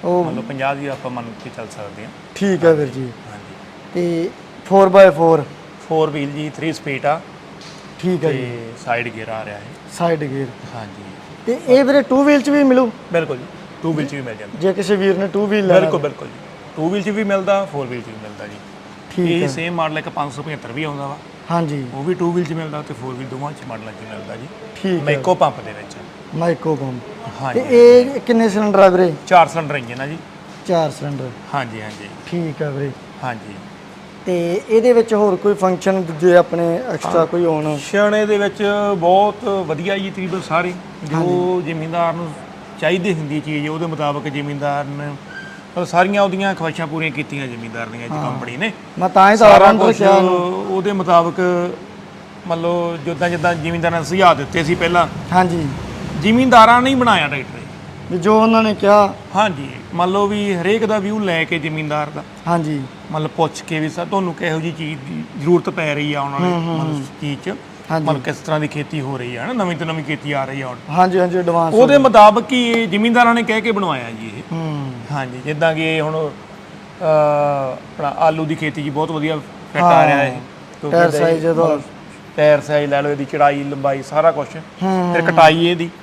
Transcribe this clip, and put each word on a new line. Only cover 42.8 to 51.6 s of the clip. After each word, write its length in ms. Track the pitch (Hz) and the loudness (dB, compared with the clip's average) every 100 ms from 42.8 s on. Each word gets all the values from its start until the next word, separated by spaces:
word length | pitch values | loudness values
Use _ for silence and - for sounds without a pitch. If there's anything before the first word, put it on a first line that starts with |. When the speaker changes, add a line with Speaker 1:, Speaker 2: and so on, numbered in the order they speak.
| 156 185 185 | -2 0 0
Speaker 2:
ਹੁੰਦੀ 260 | 160 151 151 | -4 -4 -6
ਚੀਜ਼, 300 | 147 151 147 | -4 -4 -4
ਉਹਦੇ 160 | 160 170 | -4 -6
ਮੁਤਾਬਕ 420 | 156 147 147 151 | -4 -4 -4 -6
ਜ਼ਿਮੀਂਦਾਰ 580 | 143 143 143 143 143 139 | -6 -6 -6 -4 -4 -6
ਨੇ 220 | 143 147 | -8 -10
ਮਤਲਬ 800 | 139 - - - - - - 175 | -12 -14 -16 -16 -18 -12 -8 -2
ਸਾਰੀਆਂ 340 | 175 185 202 | 2 2 2
ਉਹਦੀਆਂ 340 | 202 185 196 185 | 0 0 -4 -2
ਖਵਾਇਸ਼ਾਂ 320 | 160 165 160 | -6 -6 -6
ਪੂਰੀਆਂ 240 | 160 160 | -4 -4
ਕੀਤੀਆਂ 360 | 147 147 143 135 | -6 -8 -8 -8
ਜ਼ਿਮੀਂਦਾਰ 400 | 117 113 113 113 | -10 -12 -10 -10
ਦੀਆਂ 200 | 117 117 | -10 -8
ਜੀ 80 | 151 | -6
Speaker 1:
ਹਾਂ। 160 | 143 | -6
Speaker 2:
ਕੰਪਨੀ 260 | 135 123 123 | -6 -8 -6
ਨੇ। 140 | 214 196 - - | -8 -8 -14 -4
Speaker 1:
ਮੈਂ 100 | 185 | 0
ਤਾਂ 220 | 190 190 | 6 6
ਹੀ 60 | 214 | 8
ਤਾਂ 120 | 214 | 10
Speaker 2:
ਸਾਰਾ 80 | 196 | 10
Speaker 1:
all 80 | 196 | 10
rounder 200 | 214 220 | 6 4
Speaker 2:
ਕੁਛ 120 | 220 | 4
Speaker 1:
ਕਿਹਾ 180 | 196 196 | 6 6
ਇਹਨੂੰ। 500 | 185 180 180 190 202 | 6 2 0 -4 -2
Speaker 2:
ਉਹਦੇ 220 | 190 190 | -2 -2
ਮੁਤਾਬਕ 420 | 196 180 170 170 175 180 175 | -2 4 4 4 0 0 0